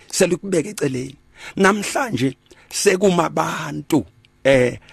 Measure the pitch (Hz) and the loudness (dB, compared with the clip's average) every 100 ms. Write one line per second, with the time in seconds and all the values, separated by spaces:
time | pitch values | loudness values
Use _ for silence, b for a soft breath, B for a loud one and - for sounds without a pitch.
0 | - - 180 175 196 175 214 202 143 127 | -2 0 2 2 0 -2 -2 -4 -4 -4
1 | 139 - _ B B - 190 208 196 - | -8 -14 _ B B 2 4 4 0 -4
2 | 254 117 131 - _ b b - 202 185 | -2 0 -2 -4 _ b b -6 -4 0
3 | 202 170 156 156 160 170 156 151 147 147 | 2 2 0 -2 -4 -6 -8 -10 -2 -2
4 | - _ _ _ 135 131 123 120 B | -2 _ _ _ 2 4 2 -2 B